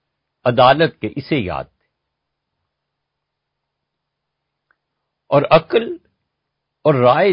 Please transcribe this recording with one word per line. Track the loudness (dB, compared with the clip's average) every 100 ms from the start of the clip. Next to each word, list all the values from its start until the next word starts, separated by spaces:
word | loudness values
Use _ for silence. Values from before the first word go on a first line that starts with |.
| _ _ _ _ -2
عدالت | 2 2 2 -2 -6
کے | -12 -10
اسے | -6 -6
یاد | -6 -10 -12
تھے۔ | _ _ _ _ _ _ _ _ _ _ _ _ _ _ _ _ _ _ _ _ _ _ _ _ _ _ _ _ _ _ _ _ _ _ _ -4
اور | -2 2
عقل | 2 2 -4 -4 -12 _ _ _ _ _ _ _ _
اور | -2 2
رائے | 2 2 0